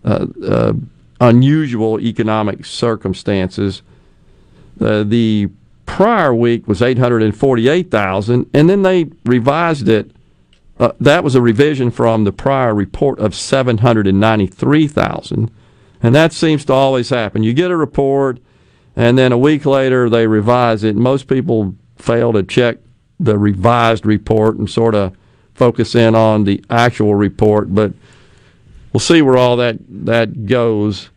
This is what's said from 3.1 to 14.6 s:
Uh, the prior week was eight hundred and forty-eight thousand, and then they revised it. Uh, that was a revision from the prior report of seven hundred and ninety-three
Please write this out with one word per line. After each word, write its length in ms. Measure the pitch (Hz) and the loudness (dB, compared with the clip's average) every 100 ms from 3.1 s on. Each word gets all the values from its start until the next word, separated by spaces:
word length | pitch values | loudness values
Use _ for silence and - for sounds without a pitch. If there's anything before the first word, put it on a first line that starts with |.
| 92 - 101 92 - 101 95 _ - _ _ _ _ _ - - - | -6 -4 -2 -4 -4 -6 -6 _ -20 _ _ _ _ _ -20 -20 -6
Uh, 220 | 110 107 | -2 0
the 460 | 104 117 113 107 101 - _ _ - | 0 0 0 0 -2 -6 _ _ -14
prior 480 | - 202 226 156 | 0 0 2 0
week 340 | 117 120 120 - | 2 0 -2 -2
was 140 | 95 | -2
eight 160 | 120 131 | 0 0
hundred 240 | 123 117 | 0 2
and 140 | 110 104 | 0 0
forty-eight 560 | 139 120 117 170 180 | 0 2 2 0 -2
thousand, 580 | 107 98 95 104 123 - | -2 -2 -4 -2 -2 0
and 160 | 139 160 | 2 2
then 120 | 202 | 2
they 240 | 190 185 160 - 117 | 2 0 -2 -8 -2
revised 600 | 123 120 151 170 151 107 | 0 0 -2 -2 -2 0
it. 200 | 110 - _ _ _ _ _ _ - | 0 -2 _ _ _ _ _ _ -4
Uh, 120 | 120 - | -4 0
that 240 | 127 160 | 0 2
was 120 | 151 127 | 2 2
a 60 | |
revision 500 | 120 110 147 139 123 | 2 2 2 2 -2
from 320 | - 117 113 | 0 0 0
the 80 | 104 | -2
prior 420 | 95 135 135 123 | -2 -2 0 0
report 460 | 104 98 - 143 - | -2 -4 -2 -4 -2
of 160 | 104 - | -4 -6
seven 420 | - 135 127 110 | -4 -2 0 0
hundred 300 | 120 113 98 | 2 2 2
and 120 | 95 | 2
ninety-three 680 | 107 110 95 - | 2 0 -2 -2